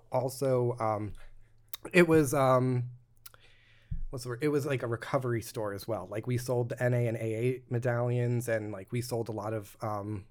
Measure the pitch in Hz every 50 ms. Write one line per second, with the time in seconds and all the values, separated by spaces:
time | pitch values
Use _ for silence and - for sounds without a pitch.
0 | - - - 127 123 135 131 - 139 135 131 123 123 120 117 120 117 110 107 104
1 | 107 101 - - - - - - - - - - - - - - - - - 180
2 | 175 160 160 160 151 127 147 143 135 131 131 127 127 127 127 123 123 123 - -
3 | - _ _ - - - - - - - - - _ - - - - - - -
4 | - - - 127 123 123 120 120 151 151 143 147 127 151 139 123 135 117 117 110
5 | - - - 139 127 123 117 113 107 - - 123 107 104 98 98 - - 110 98
6 | 90 92 104 113 110 - 123 117 123 - 123 123 123 120 123 - 123 123 123 120
7 | 120 117 110 113 113 113 110 110 120 127 131 127 - - 123 117 123 127 120 120
8 | 120 123 123 123 120 120 120 120 117 120 113 110 107 107 104 95 98 - - 123
9 | 120 123 123 117 113 113 110 107 101 107 113 110 101 - - - - 110 107 104
10 | 101 104 107 98 92 -